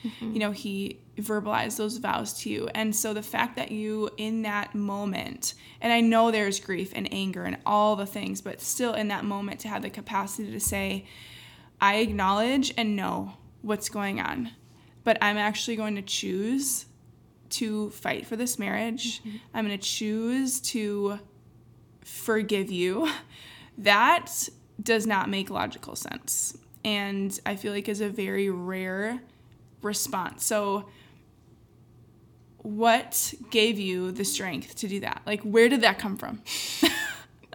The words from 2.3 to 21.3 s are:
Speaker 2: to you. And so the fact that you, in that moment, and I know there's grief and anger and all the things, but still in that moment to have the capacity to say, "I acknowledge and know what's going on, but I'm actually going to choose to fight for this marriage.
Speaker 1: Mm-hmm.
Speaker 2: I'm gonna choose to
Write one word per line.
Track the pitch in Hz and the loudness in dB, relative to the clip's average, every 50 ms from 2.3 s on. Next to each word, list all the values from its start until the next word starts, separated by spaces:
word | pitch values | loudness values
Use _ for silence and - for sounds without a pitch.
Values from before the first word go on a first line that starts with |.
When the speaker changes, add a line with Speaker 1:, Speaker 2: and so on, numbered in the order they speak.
| - - | -6 -6
Speaker 2:
to | - - | -6 -4
you. | 107 214 220 - - | -4 -2 -4 -4 -2
And | 220 220 214 214 | -2 0 0 0
so | - - 220 208 | 0 0 -2 -2
the | 214 | -4
fact | 208 - - 240 240 240 - | -6 -2 0 0 0 0 0
that | 247 - - | -4 -6 -6
you, | 214 214 214 214 214 214 214 - - | -4 -4 -4 -4 -2 -2 -4 -4 -4
in | - 214 220 220 226 | -6 -4 -2 -2 -2
that | 220 208 208 208 202 - - | -2 -2 -2 -2 -2 -2 -2
moment, | 208 202 202 196 202 208 202 185 - - - - - - - - - - - - - | -2 -2 -2 -2 -2 -2 -2 -4 -4 -6 -8 -8 -6 -6 -6 -6 -8 -14 -20 -10 -2
and | - 233 233 | 2 4 6
I | 233 | 6
know | 233 226 226 226 226 233 | 8 8 8 8 8 6
there's | 220 214 208 196 196 196 | 6 4 2 2 0 -2
grief | - - 190 175 190 190 - | -4 -4 -2 -2 -2 -4 -4
and | - 196 - - | -6 -6 -4 -2
anger | 190 196 190 180 180 175 | -2 -2 -2 -4 -4 -4
and | 180 - - - | -4 -6 -2 0
all | - 208 208 208 214 214 | 2 4 6 6 6 4
the | 196 202 | 2 0
things, | 196 - 208 190 190 196 196 | -4 -6 -6 -4 -4 -6 -6
but | - 196 - - | -6 -8 -10 -6
still | - - - - 247 233 220 | -6 -4 -2 0 0 0 0
in | 214 214 208 | 0 0 0
that | 202 - - | 0 -2 -2
moment | 208 202 196 202 202 196 - | -2 -2 -2 -4 -6 -8 -8
to | - 214 | -8 -6
have | 202 202 - | -6 -6 -6
the | 196 | -6
capacity | - 208 196 - 208 196 196 196 - - 214 202 | -8 -10 -8 -4 -2 -2 -2 -2 -4 -6 -6 -6
to | 220 208 | -4 -4
say, | - - 208 196 196 190 190 196 196 - - - - - - - - - - - - - - - | -2 0 0 0 0 -2 -2 -4 -6 -10 -16 -20 -20 -20 -20 -20 -20 -20 -20 -20 -20 -20 0 4
"I | 190 202 202 | 4 4 6
acknowledge | 214 233 208 202 202 190 190 202 208 226 247 269 285 262 277 - | 4 2 2 2 2 2 4 4 4 4 4 4 2 2 2 0
and | - 226 214 208 | 0 0 0 0
know | 196 185 185 - - 196 196 196 - - - - - | 0 0 -2 -2 -4 -4 -6 -10 -14 -20 -20 -18 -6
what's | - 208 208 208 208 - | -2 -2 -2 0 -2 -4
going | - 208 202 196 196 - | -2 -2 -2 0 -2 -2
on, | - 76 - - 240 233 - - - - - - - - - - - | -2 -2 -2 -2 -4 -6 -8 -14 -20 -20 -20 -20 -20 -20 -20 0 2
but | 233 220 - | 2 4 6
I'm | 208 208 208 | 4 4 4
actually | 208 208 214 214 - - - 226 | 2 2 0 0 -2 -2 -2 -2
going | 214 220 214 208 | -2 -2 -2 -2
to | 202 | -4
choose | 196 - - - - 196 185 190 208 226 262 269 277 - - - - - - - - - - - - - _ _ - - | -4 -4 -4 -4 -2 -2 -2 0 0 2 0 2 2 0 -2 -2 -4 -10 -18 -20 -20 -20 -20 -20 -20 -20 _ _ -10 -8
to | - - 240 214 214 214 214 208 | -4 -2 -2 0 0 -2 -2 -4
fight | - - - - 135 - - | -6 -4 -2 -2 -2 -2 -4
for | - 226 | -6 -4
this | 220 247 247 - - | -2 -2 -2 -2 -2
marriage. | 208 202 208 208 226 233 226 269 - 240 220 - | -2 -2 0 0 0 -2 -2 -4 -4 -6 -6 -6
Speaker 1:
Mm-hmm. | - 220 208 220 - - - | -8 -10 -12 -12 -12 -8 -4
Speaker 2:
I'm | 226 220 | -2 -2
gonna | 208 202 | -2 -2
choose | 196 196 - - - 220 214 214 220 226 233 247 262 269 254 254 - | -2 -2 -4 -2 0 0 0 0 0 0 0 0 0 0 0 0 -2
to | - - - 226 214 208 208 202 202 202 202 202 - - | -2 -2 -2 -2 0 0 0 0 0 -2 -2 -6 -10 -16